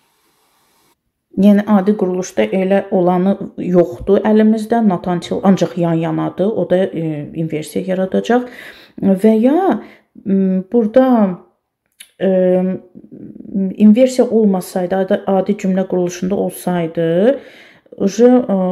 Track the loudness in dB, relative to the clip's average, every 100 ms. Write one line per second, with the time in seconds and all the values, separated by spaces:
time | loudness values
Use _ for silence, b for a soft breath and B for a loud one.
0 | _ _ _ _ _ _ _ _ _ _
1 | _ _ _ 2 4 4 4 2 2 0
2 | -2 -4 -4 -4 -2 -2 0 0 0 0
3 | 0 0 0 -2 -4 -8 0 2 2 -2
4 | 0 0 2 4 4 2 0 0 2 0
5 | -2 -6 -4 -2 0 2 0 -2 -2 -2
6 | -2 -4 -4 -4 -4 -2 -2 0 -2 -4
7 | -6 -8 -10 -8 -6 -6 -8 -8 -4 -4
8 | -2 -2 0 -2 -2 B B B B -4
9 | 0 2 4 4 2 2 2 -2 B B
10 | _ -12 -2 0 0 -2 -2 -2 0 2
11 | 4 4 0 -2 -14 _ _ _ _ -20
12 | -20 -6 0 2 2 2 -2 -6 -12 -20
13 | -20 -20 -20 -20 -10 -6 -4 4 4 6
14 | 4 2 0 2 2 0 -4 -4 -2 -2
15 | 0 -2 0 0 0 -2 -2 -2 -2 -2
16 | -2 -4 -4 -4 -4 -6 -4 -2 -4 -2
17 | 0 2 0 -2 B B B B _ -6
18 | -4 4 4 4 2 -2 -2